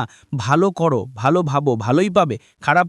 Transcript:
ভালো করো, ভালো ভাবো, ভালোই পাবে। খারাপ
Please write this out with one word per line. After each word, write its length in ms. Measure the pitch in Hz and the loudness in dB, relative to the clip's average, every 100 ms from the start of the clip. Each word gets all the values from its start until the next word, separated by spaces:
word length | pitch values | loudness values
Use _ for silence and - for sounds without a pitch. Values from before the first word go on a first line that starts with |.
| 120 - _ 139 | -2 -10 _ -6
ভালো 320 | 107 151 196 | 0 2 0
করো, 280 | 175 165 127 123 120 | 0 -2 -2 -4 -4
ভালো 240 | 123 175 | 0 0
ভাবো, 280 | 156 143 143 117 | 0 -2 0 -2
ভালোই 340 | 107 143 202 | 0 0 2
পাবে। 260 | 190 165 107 _ _ | 0 0 -4 _ _
খারাপ 260 | - 160 | 0 2